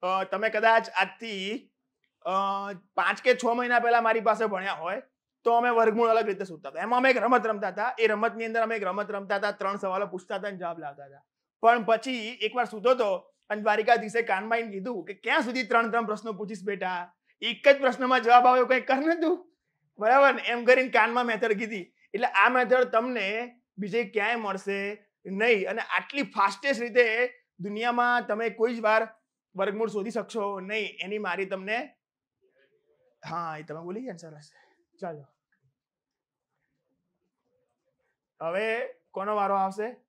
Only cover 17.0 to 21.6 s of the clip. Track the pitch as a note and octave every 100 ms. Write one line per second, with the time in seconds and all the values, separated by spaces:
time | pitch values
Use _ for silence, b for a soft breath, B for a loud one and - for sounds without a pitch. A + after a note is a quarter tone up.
17 | F3 _ _ _ A3 A3+ C#4+ C#4 C4+ G#3+
18 | B3+ B3+ A3+ A#3+ B3 B3+ B3 B3+ - C4
19 | D#4 E4+ D#4+ F4 - _ _ _ _ _
20 | G#3+ C4 C#4 B3 F#3 A#3+ A#3+ B3+ C4 A#3
21 | A3 A#3+ A#3+ A3 A3+ G#3